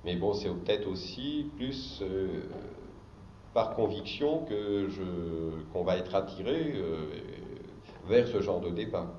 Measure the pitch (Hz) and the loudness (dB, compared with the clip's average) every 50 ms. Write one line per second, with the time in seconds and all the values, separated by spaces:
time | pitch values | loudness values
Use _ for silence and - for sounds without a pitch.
0 | - 87 87 87 95 104 101 104 - 92 87 87 85 - 107 101 - 98 92 90 | 0 0 0 4 4 4 4 4 0 0 -2 0 2 2 2 2 2 -2 -2 -4
1 | 87 92 - 127 127 147 151 151 139 - - - 123 135 135 131 - - - - | -6 -6 -6 -4 -4 -2 -2 -2 -2 -4 -4 -4 -4 -2 -2 -4 -6 -8 -6 -4
2 | 98 92 95 95 95 92 82 - - - - - - - - - - - - - | -4 0 0 0 0 0 0 -2 -4 -6 -8 -8 -8 -10 -10 -12 -14 -14 -14 -14
3 | - - - - - - - - - - - 117 107 - - - 110 101 98 98 | -16 -16 -16 -16 -16 -16 -16 -16 -18 2 4 4 4 4 4 2 2 2 2 -2
4 | - - - - 147 147 160 165 - 113 107 104 104 101 101 101 98 98 95 95 | -4 -6 -2 2 2 4 4 2 2 0 0 0 2 2 4 4 2 2 0 -2
5 | 95 90 87 85 85 85 82 80 82 80 80 80 80 - - 92 87 92 92 90 | -2 -2 -2 -2 -2 -2 -2 0 0 -2 -2 -4 -8 -2 0 2 4 4 4 4
6 | 90 - - 98 95 - - - 92 113 147 165 156 151 123 101 90 82 80 80 | 2 2 2 2 2 2 -6 -4 0 0 2 2 2 0 0 0 0 0 0 -2
7 | 78 76 78 82 - - - - - - - - - - - - - - - - | -2 -4 -6 -6 -8 -8 -10 -10 -10 -10 -10 -12 -12 -14 -14 -16 -16 -16 -16 -12
8 | - 90 110 123 117 - - 101 92 104 92 87 87 87 87 87 85 - 92 90 | 0 6 6 8 8 6 2 2 2 2 2 2 2 0 0 -2 -2 0 -2 -2
9 | 85 85 - | -2 -4 -8